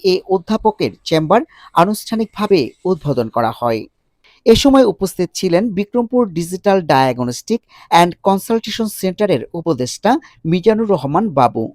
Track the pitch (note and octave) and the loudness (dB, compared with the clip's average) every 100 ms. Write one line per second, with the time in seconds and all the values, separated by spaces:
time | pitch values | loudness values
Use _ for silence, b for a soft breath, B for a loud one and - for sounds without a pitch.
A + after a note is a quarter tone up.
0 | F#3+ F3+ - F#3+ F#3+ A3 G#3+ - B2+ - | 0 0 0 -4 -2 -2 -2 -2 -6 -6
1 | - E3 D#3 A3 D#4+ b b - F#3 G#3+ | -2 -2 2 0 0 b b 0 0 0
2 | - A3+ A3+ - G#3 F#3 A2+ _ F3+ F3 | -6 -4 -4 -4 0 2 0 _ -4 -4
3 | D3 B2 A2+ A#2+ A2+ - A#2+ A2 - _ | -2 -2 -2 -2 -4 -2 -2 -4 -6 _
4 | _ _ b b - A3+ C#4+ C4+ A#3 - | _ _ b b 2 4 4 4 4 0
5 | F#3+ - F3 - F#3+ F3 A#3 F#3 G3 A#3+ | -6 -4 -6 -4 0 0 0 -4 -4 -4
6 | A#3+ B3 A3 E3 E3+ F3+ G3+ F#3+ D#3 C3+ | -2 -2 -2 -4 -6 -4 0 0 2 2
7 | C3 B2 B2 A#2 - A3+ _ b b E3+ | 2 0 -4 -6 -4 -6 _ b b 4
8 | F3 - G3 G3 - A3+ - - A3 - | 4 2 0 0 0 -4 -4 -6 -6 -4
9 | F#3 F3+ G#3 C3+ - E3 E3 D#3 B2 - | -6 -2 0 0 -2 -6 -4 -2 -4 -2
10 | G#3 D4 b b E3 F3+ G#3+ G#3+ A3 F3+ | 0 0 b b -2 0 2 0 0 -2
11 | C#3 E3 A3 C#3 A#2+ A#2+ A2+ | 0 -2 0 2 0 0 -8